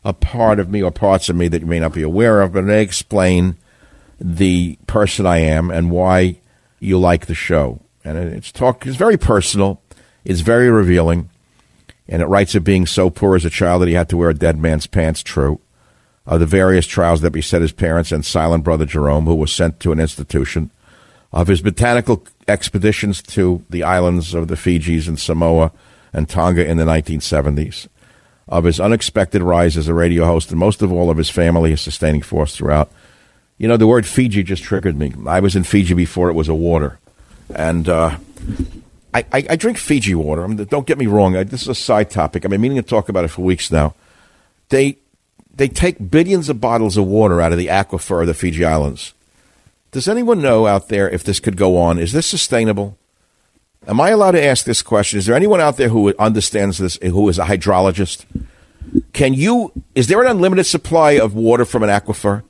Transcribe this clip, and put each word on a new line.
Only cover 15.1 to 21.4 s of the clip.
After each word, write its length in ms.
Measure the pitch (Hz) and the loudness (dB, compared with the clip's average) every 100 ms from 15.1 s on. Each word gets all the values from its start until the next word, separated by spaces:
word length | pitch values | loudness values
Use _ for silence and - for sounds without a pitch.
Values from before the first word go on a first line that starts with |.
| 85 | -4
true, 360 | - - 71 76 _ _ _ _ _ _ | -6 -2 -2 -2 _ _ _ _ _ _
of 140 | - 82 | -2 0
the 80 | 82 | 2
various 400 | 95 92 92 82 | 4 4 4 2
trials 340 | - 85 82 | 0 2 2
that 100 | 82 | 0
beset 280 | 78 - 87 | -2 -2 0
his 100 | 82 | 0
parents 400 | - 87 82 85 | -2 -2 0 -2
and 120 | 80 | -4
silent 380 | 76 82 80 82 | -2 -2 0 0
brother 240 | 78 80 76 | 0 -2 -2
Jerome, 400 | 78 71 73 80 | -2 0 0 0
who 80 | |
was 180 | 80 73 | 0 -2
sent 280 | - 85 - | 0 -2 -2
to 100 | 87 | -2
an 80 | 78 | 0
institution, 720 | 80 - 69 - - 85 76 _ _ _ _ _ _ | -2 -4 -6 -4 -2 -6 -8 _ _ _ _ _ _
of 160 | - | -2